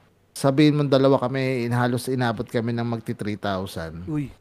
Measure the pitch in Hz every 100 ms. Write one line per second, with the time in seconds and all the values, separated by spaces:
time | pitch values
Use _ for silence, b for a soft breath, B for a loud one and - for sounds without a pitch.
0 | _ _ _ - 139 139 151 147 143 131
1 | 139 135 123 135 131 131 117 120 123 123
2 | 127 127 123 110 117 123 113 117 120 117
3 | - 113 101 104 101 95 95 92 82 82
4 | 92 151 131 -